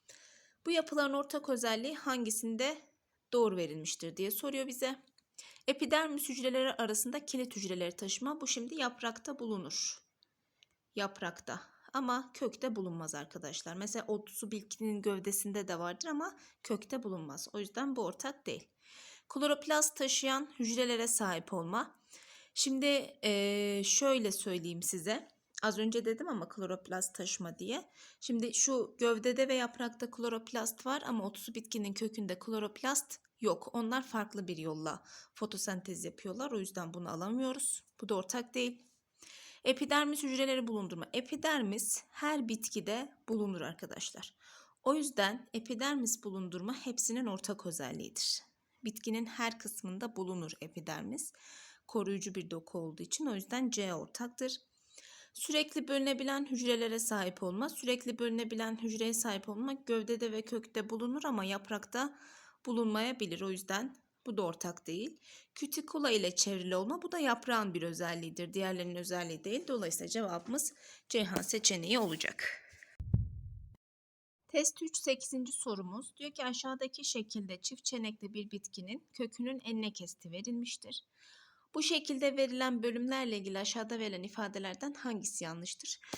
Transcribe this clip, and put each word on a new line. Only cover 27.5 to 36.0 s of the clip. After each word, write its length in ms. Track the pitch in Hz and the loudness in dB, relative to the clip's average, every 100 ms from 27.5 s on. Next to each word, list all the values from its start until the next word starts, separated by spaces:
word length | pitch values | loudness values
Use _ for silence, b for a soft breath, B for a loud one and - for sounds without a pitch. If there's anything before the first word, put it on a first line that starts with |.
| 165 | -6
diye. 320 | 185 277 359 B B B | -4 -4 -6 B B B
Şimdi 340 | - 233 233 - | 0 2 2 4
şu 400 | - 254 - - | 4 4 2 2
gövdede 500 | 233 226 247 247 269 | 4 6 4 4 4
ve 60 | 262 | 4
yaprakta 560 | 240 - 240 226 240 | 2 -2 -6 -4 -8
kloroplast 760 | 240 233 226 226 240 226 - 254 | -2 -2 -2 -2 -2 -2 -4 -2
var 160 | 285 269 | -2 0
ama 180 | 226 196 | 0 0
otsu 280 | - - 226 | -4 -8 -8
bitkinin 400 | 220 226 202 196 | -4 -4 -2 -2
kökünde 440 | 220 220 196 180 | -2 -2 -4 -4
kloroplast 800 | - 220 214 208 254 277 - - _ - | -2 -2 -2 -2 0 2 0 -10 _ 0
yok. 300 | 214 175 - | 2 2 0
Onlar 340 | 240 226 254 262 | -2 0 0 0
farklı 420 | 220 214 202 185 | -2 -2 -4 -4
bir 80 | 160 | -4
yolla 460 | 160 156 160 180 B B B - | -2 -2 -2 -4 B B B -6
fotosentez 720 | 214 202 - 185 185 170 | -6 -4 -2 -2 -4 -6